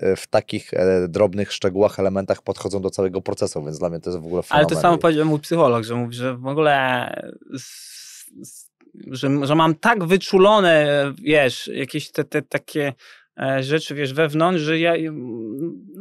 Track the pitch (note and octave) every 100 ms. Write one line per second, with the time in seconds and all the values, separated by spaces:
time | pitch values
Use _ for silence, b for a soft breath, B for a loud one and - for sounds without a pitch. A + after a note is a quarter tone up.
0 | F#2+ F#2 - A2 - G#2+ - - F#2 F#2
1 | F2+ F2 G#2 G2 G2 - G2+ F#2 G#2 -
2 | F#2+ G2 F#2+ G2 - F#2+ G2 G2 F#2 -
3 | F#2+ F#2 G2 G2 G2+ E2 D2 D2+ F2+ E2+
4 | F2+ F2+ D#2+ F2+ - D3+ D#3+ D#3+ F3 E3
5 | E3+ D3+ D#3 D3+ - E3+ C#3+ A#2+ A2 A#2+
6 | A#2+ A#2+ B2+ B2 C3 D3 D3+ C#3 C3 B2
7 | B2 - - - - C3 - - - -
8 | - - - - - - - _ _ -
9 | - C3 C3+ C#3+ C#3 D#3 D#3+ D#3 A3+ A#3
10 | E3 F#3+ - F#3+ G3 G#3+ F3+ D#3+ D3 C#3+
11 | C#3+ C3+ D3 D3+ C3 A#2+ - A#2 C3+ D3+
12 | - - C#3+ D3+ - D3 - D#3+ C#3+ B2+
13 | b b b - C3+ C3+ C3 D#3 - C#3+
14 | C3+ C3+ D#3+ D#3 E3 E3+ D3+ D#3+ E3+ E3
15 | D#3+ D3+ B2 A#2 A2+ C3 E3 F#3 F#3+ F#3+